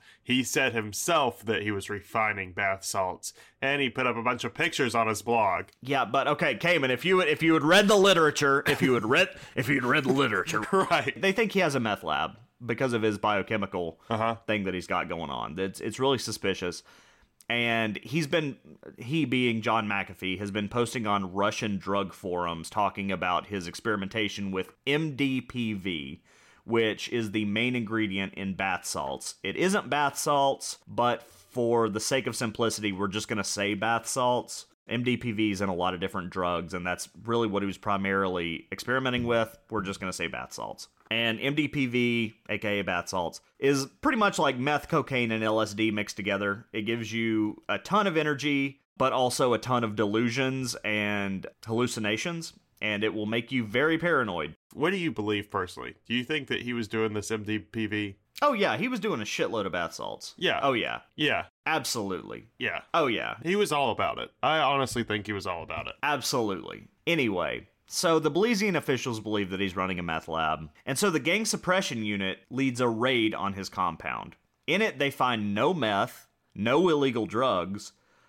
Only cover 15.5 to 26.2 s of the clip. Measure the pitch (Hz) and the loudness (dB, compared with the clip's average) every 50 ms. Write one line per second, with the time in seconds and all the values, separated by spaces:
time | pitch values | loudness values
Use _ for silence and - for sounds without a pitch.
15.5 | 76 92 95 98 95 - - 113 107 - 131 135 135 117 - 117 107 - - 98 | -4 -4 -4 -4 -6 -6 -8 -6 -4 0 0 2 2 0 -2 -4 -6 -4 -2 -2
16.5 | 92 - 95 87 82 - - - - - - _ _ _ _ _ _ _ - - | -2 -2 -2 -6 -6 -6 -10 -20 -20 -20 -20 _ _ _ _ _ _ _ -8 -4
17.5 | 117 120 117 117 117 113 113 110 101 - - 107 131 170 156 139 165 165 156 139 | -2 0 0 2 2 2 0 0 -2 -6 -6 -4 -2 -2 0 0 0 0 0 -2
18.5 | 127 - - 78 78 - - - - - 117 117 151 165 147 123 127 127 127 120 | -6 -8 -14 -20 -20 -20 -20 -18 -16 -12 -8 -4 0 0 0 2 2 2 2 2
19.5 | 113 113 104 120 110 113 107 104 101 101 92 - 95 - 95 92 92 90 104 101 | 2 0 0 2 2 2 2 0 -2 -4 -4 -6 -8 -6 -4 -4 -2 -2 -4 -4
20.5 | 98 107 101 98 - 120 120 113 - 131 110 104 101 101 98 90 90 101 101 107 | -2 -2 -2 -2 0 0 0 0 -2 -4 0 0 0 0 0 -2 0 0 0 0
21.5 | 107 - 123 107 101 92 - 95 98 101 98 90 - - - 95 87 87 87 85 | 0 0 -2 -2 -2 -4 -2 0 0 0 0 -2 -6 -10 -6 -4 -2 -2 -2 -2
22.5 | 85 82 82 - - 107 101 95 - 101 98 98 95 87 92 90 90 80 - - | -4 -6 -8 -6 -2 0 0 0 0 -2 -4 -4 -2 -2 0 0 0 0 0 -2
23.5 | 101 98 85 85 - - - 120 107 101 98 92 - 113 107 98 - - 101 98 | -6 -6 -6 -8 -10 -6 -2 -2 -2 -2 -2 -4 -4 -2 -2 -2 -4 -6 -6 -4
24.5 | 95 92 92 - - _ - 131 139 151 160 156 135 120 143 135 131 127 120 - | -2 -4 -4 -6 -8 _ -4 -2 0 0 0 -2 -2 0 0 0 0 -2 -4 -6
25.5 | - 123 117 110 107 98 90 98 87 78 69 67 76 - | -6 -4 -2 -2 -2 -4 -4 -4 -4 -4 -6 -8 -12 -14